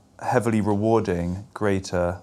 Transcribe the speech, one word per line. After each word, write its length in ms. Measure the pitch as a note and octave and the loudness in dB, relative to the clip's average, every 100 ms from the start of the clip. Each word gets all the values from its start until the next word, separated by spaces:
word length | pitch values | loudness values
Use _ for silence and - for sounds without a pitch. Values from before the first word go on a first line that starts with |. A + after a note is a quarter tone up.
| _ - | _ -10
heavily 400 | - B2+ A#2 A2 | 0 2 2 2
rewarding 840 | G2+ G2+ A2 A2+ G2+ F2 F2 F#2 A2 - | 2 2 2 2 2 -2 -2 -4 -10 -4
greater 640 | G#2 F#2+ F#2+ F2+ F2 F2+ | -2 0 -2 -2 -2 -4